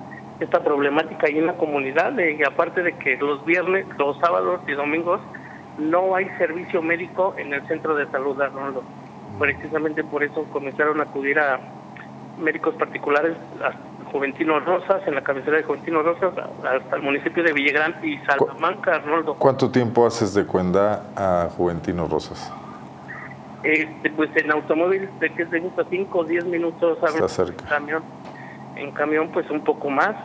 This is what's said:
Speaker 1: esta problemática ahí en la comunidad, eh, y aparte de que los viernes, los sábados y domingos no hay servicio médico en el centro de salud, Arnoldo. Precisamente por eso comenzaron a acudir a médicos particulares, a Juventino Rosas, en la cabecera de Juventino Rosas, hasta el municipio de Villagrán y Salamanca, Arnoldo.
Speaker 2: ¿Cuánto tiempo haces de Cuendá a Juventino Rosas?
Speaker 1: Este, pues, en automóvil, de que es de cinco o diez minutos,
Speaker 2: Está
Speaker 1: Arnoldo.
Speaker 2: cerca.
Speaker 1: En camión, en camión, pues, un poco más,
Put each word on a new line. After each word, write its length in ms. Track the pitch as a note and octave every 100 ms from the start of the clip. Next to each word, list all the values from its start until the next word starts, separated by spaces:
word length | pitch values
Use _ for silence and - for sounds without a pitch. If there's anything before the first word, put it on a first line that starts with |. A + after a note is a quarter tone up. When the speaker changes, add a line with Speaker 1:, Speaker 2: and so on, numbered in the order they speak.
| - - - -
Speaker 1:
esta 220 | D#3+ F3
problemática 640 | E3 C#3+ C#3+ D3 E3 - D#3+
ahí 100 | D3+
en 80 | E3
la 60 |
comunidad, 640 | F3 D#3 C#3+ C3+ D3+ G3+ C4
eh, 180 | E3+ D3+
y 40 |
aparte 380 | C#3+ D3+ E3 F#3
de 100 | F3
que 240 | C3+ C#3 B2+
los 260 | C#3+ C#3 E3
viernes, 400 | F3 E3+ F#3+ F#3 -
los 200 | C#3+ C#3
sábados 420 | E3+ F#3 F#3 F3+ -
y 60 |
domingos 480 | C#3+ C#3+ D#3+ E3+ G3+ - - - - - -
no 380 | D#3 F3 F#3+ F#3
hay 140 | F#3+ -
servicio 440 | E3+ E3 E3+ F3+
médico 520 | D#3+ E3+ F3+ - F#3+ F#3+
en 160 | C#3+
el 140 | C#3 -
centro 280 | D#3 D#3 D3
de 120 | C#3
salud, 320 | C#3 C#3 C3+
Arnoldo. 440 | C3+ C3+ C#3 C3+ - - - - - -
Precisamente 680 | C#3+ C#3 D#3 D#3 D#3 D3+ D3+
por 180 | D3
eso 220 | C#3+ D#3 D3
comenzaron 480 | C#3+ C#3 C3+ D3+ D3+
a 20 |
acudir 340 | C#3+ C#3 C#3 D3+
a 200 | C#3+ C3 - - - - - - - -
médicos 320 | D#3+ D#3 E3 D#3+
particulares, 580 | - C#3+ D3 D3 E3 E3 - -
a 120 | C3+ - - - -
Juventino 480 | C#3+ C#3 C3+ D#3 D3+
Rosas, 400 | D3+ F#3 F3+ F#3+ F3+
en 80 | C#3
la 60 |
cabecera 360 | C3 C3+ C#3 D#3
de 60 |
Juventino 380 | D3+ C#3 D#3+ E3
Rosas, 300 | D#3 E3+ F#3+ - - -
hasta 320 | C#3+ C3 - D3
el 60 |
municipio 420 | C#3+ C#3 E3 E3+
de 80 | E3
Villagrán 440 | C#3+ C#3+ C#3+ D#3 -
y 140 | D#3+ C#3+
Salamanca, 760 | - C#3 C3+ C#3 E3 G3 - D#3+
Arnoldo. 400 | D3+ E3 D#3 C#3+
Speaker 2:
¿Cuánto 340 | C#3 C3 C3
tiempo 360 | B2+ A#2 A#2+ A#2
haces 280 | - G#2
de 120 | G2+ F2
Cuendá 580 | F#2+ F2+ F#2+ G#2 G#2 - -
a 320 | G2 F2 E2+ -
Juventino 500 | F2 E2+ D2+ F2 D#2+
Rosas? 440 | D2+ - E2+ - - - - - - - - - - - -
Speaker 1:
Este, 460 | D3+ D#3 D#3 - D#3
pues, 180 | D#3 D3+ E3
en 160 | D3+
automóvil, 580 | D3+ D3 D#3 F3 F#3+ F#3+ -
de 100 | D#3
que 100 | -
es 80 | E3+
de 100 | E3 F3+ - D#3+
cinco 300 | F#3 G3 F#3
o 40 |
diez 220 | D#3+ F3 F3
minutos, 500 | E3+ E3+ D#3+ E3+ D#3+
Speaker 2:
Está 120 | E3
Speaker 1:
Arnoldo. 200 | D#3+ F2+
Speaker 2:
cerca. 360 | - F2 -
Speaker 1:
En 60 | -
camión, 340 | D3 D3 D#3+ - - - - - - - -
en 140 | C#3
camión, 380 | - D3 D#3 D#3+
pues, 160 | F3 -
un 120 | D3+
poco 280 | D3+ D3 C#3+
más, 260 | C#3 F#3 G#3+